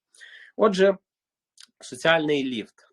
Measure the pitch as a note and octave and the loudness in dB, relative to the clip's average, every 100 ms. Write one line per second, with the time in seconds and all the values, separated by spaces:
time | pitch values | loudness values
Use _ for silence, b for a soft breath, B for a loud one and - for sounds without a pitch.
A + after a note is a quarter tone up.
0 | _ B B B B B A3 F#3 G3 F#3+ | _ B B B B B 0 4 2 0
1 | _ _ _ _ _ _ - _ - B2+ | _ _ _ _ _ _ -20 _ -20 -4
2 | D#3+ E3 D3+ D3 C3+ A#2+ G2 _ _ | 0 2 2 -2 -2 -6 -10 _ _